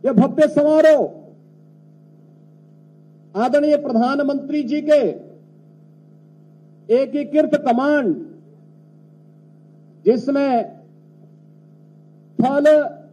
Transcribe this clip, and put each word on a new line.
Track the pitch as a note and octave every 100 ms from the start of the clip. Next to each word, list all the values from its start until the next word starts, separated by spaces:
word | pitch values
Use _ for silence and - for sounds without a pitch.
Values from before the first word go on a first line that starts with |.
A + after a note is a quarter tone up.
| -
यह |
भव्य | A3+ C4+ - D4+
समारोह | D4 D4 D#4 D#4 D4 E3 - - - _ _ _ _ - _ _ - _ _ - _ _ - - - - - - F#3+
आदरणीय | B3 C#4+ D4+ D4
प्रधानमंत्री | C#4 A3+ B3 C#4 C#4+ C#4 - D4+
जी | A#3+ D4
के | D4+ D4+ G#3+ B2 - - - - _ - - - _ - _ - - _ - - -
एकीकृत | A#3 C4+ C#4 C#4+ D4+ D4+ D4
कमांड, | C4 A#3+ C#4 D4 A#3 D#3 - - - - - - _ _ - - - - - - - - - - F#3+
जिसमें | A#3+ - C#4 C#4 A#3+ - - - _ _ - - - - - _ _ - - - - _ -
थल | B3 C#4+ D4 D4+ C#4+ - -